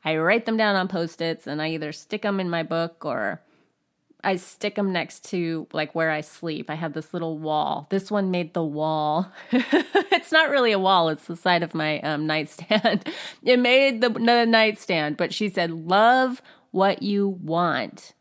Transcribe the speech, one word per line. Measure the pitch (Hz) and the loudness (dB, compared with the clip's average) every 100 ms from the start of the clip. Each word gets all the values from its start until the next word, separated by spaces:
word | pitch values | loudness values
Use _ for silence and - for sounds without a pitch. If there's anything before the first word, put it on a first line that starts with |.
I | 160 160 | -2 0
write | 160 226 226 | 2 2 0
them | 226 | 0
down | 214 196 | 2 2
on | 185 | 0
Post-its | 185 165 - 165 160 - | -2 -4 -4 -6 -6 -6
and | 147 | -6
I | 156 | -4
either | 160 151 | -4 -6
stick | 147 - 214 208 | -10 -10 -6 -2
'em | 196 | -2
in | 180 | -2
my | 170 | -2
book | 160 165 165 165 156 | -2 -2 -4 _ -6
or | 123 101 92 _ _ _ _ _ _ _ _ | -4 -4 -6 _ _ _ _ _ _ _ _
I | - 190 | -4 -2
stick | 185 - 214 208 | -6 -6 -6 -2
'em | 202 | -2
next | 180 147 - - | -2 -4 -10 -8
to, | 185 170 160 - | -4 -4 -4 -6
like, | 160 151 165 | -6 -4 -2
where | 160 | -2
I | 151 | -2
sleep. | 151 - 170 151 - | -6 -10 -8 -8 -8
I | 156 | -8
have | 165 | -6
this | 151 156 | -8 -8
little | 180 165 156 | -6 -6 -6
wall. | 156 151 147 151 147 | -2 -2 0 -4 -4
This | 196 196 | -4 -2
one | 208 190 | -2 0
made | 180 165 | -2 -2
the | 175 | -2
wall. | 160 147 156 156 151 156 185 - - | -4 -2 -2 0 0 0 -2 -8 -2
<laughs> | 247 - 302 - - - | -2 2 0 2 0 2
It's | 349 - | 0 2
not | 320 320 | 2 4
really | 285 240 | 4 4
a | 202 | 4
wall. | 190 190 165 | 4 4 4
It's | 156 - | 0 -6
the | 170 | -4
side | 185 175 | 2 2
of | 170 | 2
my, | 170 151 151 | -2 -2 -2
um, | 147 151 156 | -2 -2 0
nightstand. | 156 143 - - 214 233 196 - - - | -2 -4 -10 0 2 2 0 -4 -12 -14
<laughs> | - | -8
It | - 247 | 2 4
made | 247 254 277 226 | 6 6 4 4
the, | 240 | 0
the | 220 233 240 233 | 2 4 4 4
nightstand, | 226 220 214 - 175 151 147 | 4 4 0 -2 0 0 -2
but | 175 | -4
she | - 214 | -2 -2
said, | 190 170 | 0 -2
"Love | 165 160 190 226 254 254 247 - - _ | -2 0 4 6 6 2 -2 -14 -20 _
what | 180 196 190 | 0 2 2
you | 202 202 202 | -2 0 0
want." | 185 156 165 175 135 107 - - _ | -2 -4 0 0 0 -4 -10 -20 _